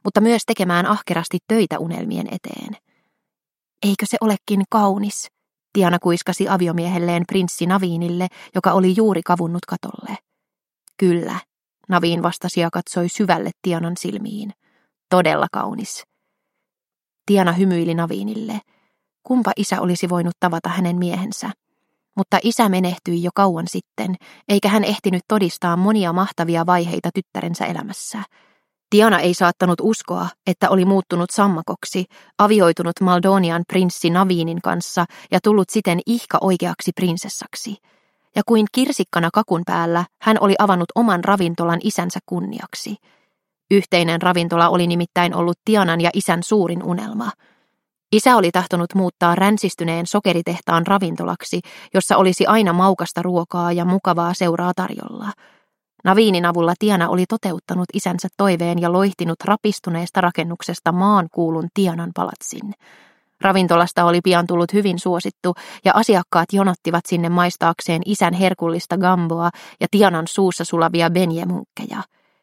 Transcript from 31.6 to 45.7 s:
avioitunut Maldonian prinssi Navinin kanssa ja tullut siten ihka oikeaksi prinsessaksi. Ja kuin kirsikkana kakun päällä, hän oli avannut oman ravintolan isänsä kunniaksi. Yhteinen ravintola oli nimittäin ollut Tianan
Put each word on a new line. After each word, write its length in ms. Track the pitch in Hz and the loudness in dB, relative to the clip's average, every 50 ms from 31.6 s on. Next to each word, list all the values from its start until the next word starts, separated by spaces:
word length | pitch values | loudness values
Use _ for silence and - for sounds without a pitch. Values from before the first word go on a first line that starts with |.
| 165 - 175 - - - - 185 185 - _ - - _ _ - | -4 -8 -8 -8 -8 -8 -6 -6 -6 -6 _ -20 -20 _ _ 2
avioitunut 640 | 202 208 220 208 180 170 165 - 175 170 170 - | 4 6 6 6 6 4 4 2 -2 -4 -2 0
Maldonian 640 | 190 180 180 175 175 190 196 196 180 165 165 170 175 - | 0 2 2 4 4 4 4 4 2 2 0 -2 -4 -2
prinssi 420 | - 185 185 175 - - - 170 | 0 2 2 2 0 0 0 0
Navinin 520 | 170 180 196 190 180 170 165 165 165 180 - | 2 2 2 2 2 0 0 -2 -4 -4 -2
kanssa 420 | - 175 175 - - - 185 170 - - - - - | -2 -2 -2 -4 -4 -2 -4 -4 -4 -6 -18 -10 -2
ja 80 | - 180 - | -2 0 2
tullut 280 | 214 214 202 185 - | 4 4 4 2 2
siten 300 | - 214 - 196 170 175 - | -2 -2 0 0 -2 -2 0
ihka 320 | - 233 240 - - - - | -2 -4 -4 -4 -4 -4 0
oikeaksi 520 | - 190 185 175 185 175 170 - - 185 - | 2 2 0 0 -2 -4 -6 -6 -6 -6 -4
prinsessaksi. 800 | - 185 180 165 185 - 202 - - - - - - - 220 202 - _ _ _ _ _ _ _ _ _ _ - | -2 -2 -2 -2 -4 -6 -10 -12 -12 -14 -14 -14 -14 -12 -12 -12 -14 _ _ _ _ _ _ _ _ _ _ -6
Ja 60 | 214 196 | -4 0
kuin 200 | - 233 220 214 202 - | 2 2 2 2 0 0
kirsikkana 580 | 254 262 269 277 - 185 - - 170 170 170 - | 0 0 0 0 -4 -4 -2 -2 -2 -2 0 0
kakun 300 | 214 220 - 180 165 175 | 0 0 0 -2 -2 -2
päällä, 380 | - 175 170 170 170 170 170 180 - _ _ - | -2 -2 -2 -2 0 0 -2 -2 -4 _ _ 0
hän 140 | 220 220 - | 0 2 4
oli 140 | - 196 196 - | 4 2 4 4
avannut 300 | 208 196 165 175 170 - - | 4 2 2 2 0 -2 0
oman 300 | - 233 226 185 175 175 | 0 2 2 2 0 2
ravintolan 560 | 196 202 196 180 170 170 - 170 170 170 170 - | 0 0 2 0 -2 -2 -2 0 0 0 0 -2
isänsä 380 | 214 - - 175 175 - 185 - | -2 -2 -2 -4 -4 -6 -8 -8
kunniaksi. 720 | - 180 175 180 196 - - 202 - - - - - 208 - _ _ _ _ _ _ _ _ _ _ _ _ _ - | -6 -6 -6 -6 -6 -8 -12 -14 -14 -14 -12 -10 -12 -12 -14 _ _ _ _ _ _ _ _ _ _ _ _ _ 2
Yhteinen 520 | 196 202 180 - 185 175 170 165 165 170 180 | 2 2 2 4 0 2 2 2 0 0 2
ravintola 460 | 180 180 175 170 170 170 170 170 170 | 2 2 2 0 0 2 4 4 4
oli 180 | 175 175 175 | 4 2 2
nimittäin 480 | 175 170 175 175 - - 180 175 175 175 | 2 0 0 -2 -2 0 0 0 0 0
ollut 240 | 175 170 175 175 _ - | 0 -2 -2 -2 _ 0
Tianan 360 | - | 2